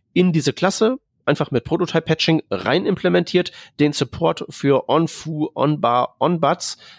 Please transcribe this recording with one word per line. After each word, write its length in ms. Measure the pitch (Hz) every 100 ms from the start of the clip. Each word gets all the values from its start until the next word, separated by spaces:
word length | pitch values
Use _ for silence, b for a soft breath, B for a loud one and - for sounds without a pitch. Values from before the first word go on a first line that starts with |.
| _
in 180 | 170 185
diese 200 | 160 139
Klasse 460 | - 185 - 220 262 - _ -
einfach 260 | 147 147
mit 120 | 127
Prototype-Patching 800 | - 175 175 165 - 156 - 160 -
rein 360 | 95 95 156 202
implementiert, 640 | 190 180 175 170 180 180 B B -
den 140 | 147
Support 540 | - 139 - 165 170 -
für 400 | - 139 135 -
On-Foo, 640 | 147 165 - 156 151 151
On-Bar, 640 | - 143 151 120 120 123 -
On-Buts 600 | 143 175 147 170 - - B